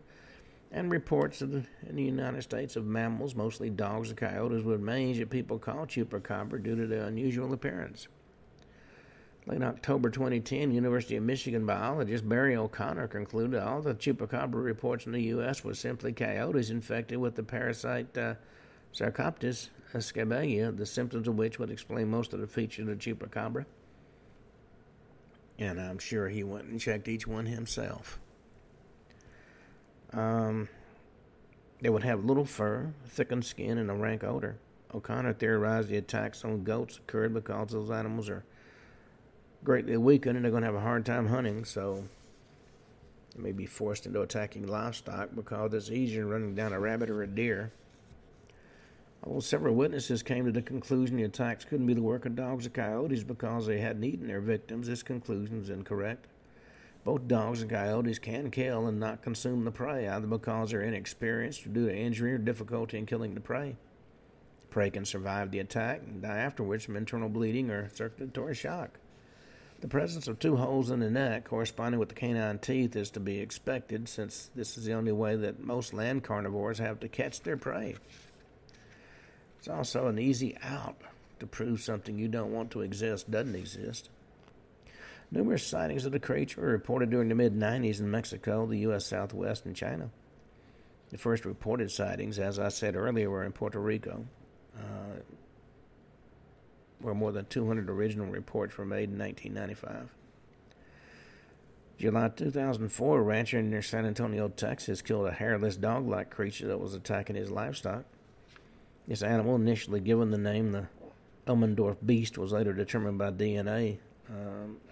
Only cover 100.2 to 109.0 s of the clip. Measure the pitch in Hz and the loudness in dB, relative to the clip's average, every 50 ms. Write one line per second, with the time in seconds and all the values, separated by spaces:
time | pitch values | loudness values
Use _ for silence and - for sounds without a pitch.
100.2 | - - - - - - - - - - - - - - - - - - - - | -20 -20 -20 -20 -20 -20 -20 -20 -20 -20 -20 -20 -20 -20 -20 -20 -20 -20 -20 -20
101.2 | - - - - - - - - - - - - - - - - 101 110 107 113 | -20 -20 -20 -20 -20 -20 -20 -20 -20 -20 -20 -20 -20 -20 -6 0 2 4 4 4
102.2 | 113 110 - - 156 147 135 143 135 135 127 107 110 104 - - 165 147 151 131 | 4 2 2 0 -2 0 0 0 0 0 0 0 -2 -2 0 2 4 6 6 6
103.2 | 107 104 107 110 117 113 - 117 110 107 107 107 104 - - 113 110 110 104 120 | 6 6 4 4 2 2 2 2 2 2 2 0 0 0 0 0 2 0 0 0
104.2 | 117 110 107 107 104 101 98 - 110 113 131 - - - 98 - - - - 104 | 0 0 0 0 0 -2 -2 -2 -2 -2 -2 -2 -4 -4 -4 -2 0 0 0 2
105.2 | 101 92 87 - 107 113 113 101 104 107 92 92 98 110 117 131 135 113 101 95 | 2 0 0 0 2 2 4 4 4 2 2 2 2 2 2 2 2 0 0 0
106.2 | 101 - - - 104 101 104 - - 104 101 95 98 95 98 95 92 - 104 101 | -2 -4 -2 -2 -2 -2 -2 -4 -2 -2 -2 -2 -2 -4 -6 -6 -4 -2 -2 -2
107.2 | 101 - 104 98 98 98 98 101 110 135 139 - - 95 98 120 139 - - - | -2 -2 -4 -4 -4 -4 -4 -4 -4 -4 -4 -4 -4 -4 -4 -4 -6 -12 -18 -20
108.2 | - - - - - - - - - - - - - - - - | -20 -20 -20 -20 -20 -20 -20 -20 -20 -20 -20 -20 -20 -20 -20 -12